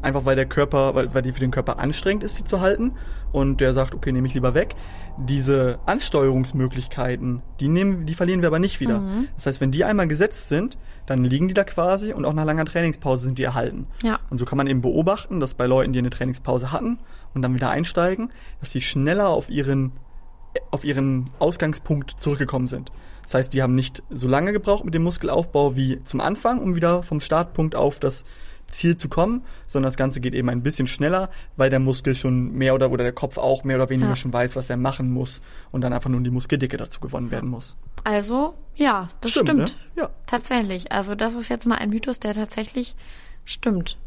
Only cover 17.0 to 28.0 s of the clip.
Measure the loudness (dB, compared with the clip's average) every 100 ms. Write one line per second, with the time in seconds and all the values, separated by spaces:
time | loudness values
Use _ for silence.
17 | -6 -14 -8 -2 0 2 2 0 0 2
18 | 2 0 -4 -8 -14 -10 -6 -4 -2 0
19 | 2 4 4 2 0 -2 0 2 0 -4
20 | -12 -14 -16 -16 -8 -8 -4 -4 -2 0
21 | 2 0 -2 0 0 2 -2 -2 -2 -2
22 | -2 -6 -2 -2 -2 -2 -2 -6 -10 -14
23 | -16 -16 -2 0 2 2 4 2 2 -6
24 | -12 -4 2 2 2 0 2 2 2 0
25 | 0 0 0 0 2 4 4 4 0 0
26 | -4 -2 -2 0 0 0 0 2 4 2
27 | 0 -4 0 0 0 0 0 2 0 2